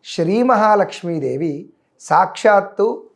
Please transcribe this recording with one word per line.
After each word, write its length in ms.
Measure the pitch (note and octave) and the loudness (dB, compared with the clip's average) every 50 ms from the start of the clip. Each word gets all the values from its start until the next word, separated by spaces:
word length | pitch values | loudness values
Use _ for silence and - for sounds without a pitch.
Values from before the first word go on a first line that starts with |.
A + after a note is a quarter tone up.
| _ | _
శ్రీ 380 | - - - E3 E3+ G3 A#3 B3 | -12 -6 -4 -2 0 0 0 2
మహాలక్ష్మీదేవి 1300 | B3+ B3 G#3 G#3+ G#3+ G#3+ G#3 F#3+ - - - - F3 E3+ D#3+ C#3 B2+ B2+ C#3 D#3+ D#3+ C#3 D3 F#3+ - _ _ _ _ _ _ | 2 2 2 4 4 4 4 2 0 -4 -10 -8 -6 -6 -4 -4 -4 -4 -4 -4 -6 -6 -8 -12 -16 _ _ _ _ _ _
సాక్షాత్తు 1040 | - - - E3 F#3+ F#3 - - - A3 G#3 G3 - F#3+ - - G3+ A3+ B3 - - - _ | -4 0 2 2 2 0 -2 0 2 4 4 4 2 0 -2 -2 -2 -2 -2 -6 -12 -20 _